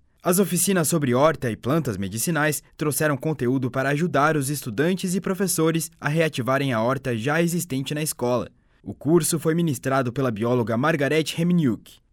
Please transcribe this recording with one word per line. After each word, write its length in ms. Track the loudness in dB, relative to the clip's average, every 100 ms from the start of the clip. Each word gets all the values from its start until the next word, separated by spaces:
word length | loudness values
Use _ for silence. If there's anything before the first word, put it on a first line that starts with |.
| _ _
As 160 | 0 2
oficinas 500 | 2 0 0 2 2
sobre 240 | 0 2
horta 360 | 4 4 2 -4
e 60 | -4
plantas 400 | -2 0 0 -4
medicinais 680 | -4 -4 -2 0 0 -2 -8 -4
trouxeram 400 | -2 0 0 0
conteúdo 560 | -2 -2 0 0 -2
para 180 | -2 0
ajudar 460 | 0 0 2 2 2
os 140 | -2
estudantes 680 | -4 -4 0 0 0 -2 -2
e 60 |
professores 680 | -2 -2 -2 0 2 0 -4 -6
a 80 | -2
reativarem 640 | 0 0 -2 0 0 0
a 80 | 0
horta 340 | 0 -2 -2 -4
já 260 | -2 0
existente 520 | 0 -2 -4 -4 -4
na 80 | -4
escola. 480 | -6 -2 0 0 -4 _ _ _
O 100 | -14
curso 460 | -6 2 4 4 0
foi 140 | 0
ministrado 580 | 0 0 -2 0 0 0
pela 200 | 0 -2
bióloga 440 | 0 0 0 0 0
Margarete 640 | 0 0 0 0 -2 -2
Reminiuk, 600 | 2 2 2 0 -6 -20 _